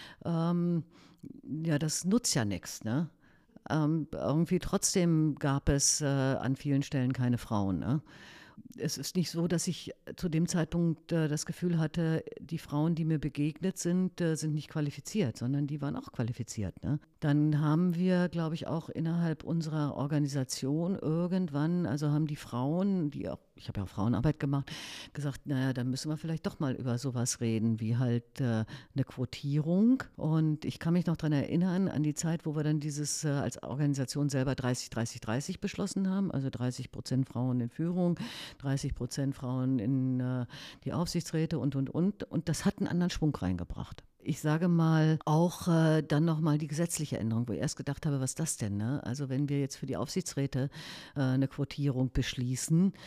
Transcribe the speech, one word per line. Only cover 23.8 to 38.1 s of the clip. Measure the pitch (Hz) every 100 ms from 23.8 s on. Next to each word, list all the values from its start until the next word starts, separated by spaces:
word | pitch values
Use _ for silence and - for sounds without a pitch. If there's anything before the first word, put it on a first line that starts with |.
ja |
auch | 92
Frauenarbeit | - 104 110 151 -
gemacht, | 143 139 135 - - - -
gesagt, | - 143 -
„Na | - 131
ja, | 131
dann | 127 123
müssen | 127 151
wir | 151
vielleicht | 160 160 208
doch | -
mal | 147
über | - 131 120
sowas | 139 120 120 -
reden, | 117 110 113 113
wie | 110 117
halt, | 127 120 - -
äh, | 127 113 110 - -
eine | 139
Quotierung.“ | - - 127 - 143 147 151 185 226 262 - -
Und | 156 160 156 151
ich | - -
kann | 165
mich | 175 175
noch | 165
dran | 151
erinnern, | 147 - 170 185 180 190
an | -
die | 151
Zeit, | 147 165 165 160
wo | 151
wir |
dann | 151 151
dieses, | 151 143 147 -
äh, | 156
als | 143 107 -
Organisation | - 127 147 139 123 151 143
selber | 135 135
dreißig, | 131 123 127 -
dreißig, | 113 117 -
dreißig | - 120 - 185
beschlossen | 202 - 190 196 190
haben, | 190 190
also | 135 135
dreißig | - 123 123 123
Prozent | - - 131 131
Frauen | 117 127 123
in | 117
Führung, | - 165 180 175